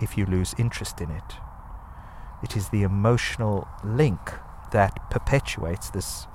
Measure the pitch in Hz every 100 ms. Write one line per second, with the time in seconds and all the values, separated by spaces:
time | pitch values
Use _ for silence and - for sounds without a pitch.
0 | 110 - 95 92 92 - 117 - - -
1 | 78 78 - - - - - - - -
2 | - - - - - 107 95 104 98 98
3 | 107 120 - - 110 98 - - 101 120
4 | 151 82 - - - - - 110 95 -
5 | - - - 139 - - 82 90 - 95
6 | - - -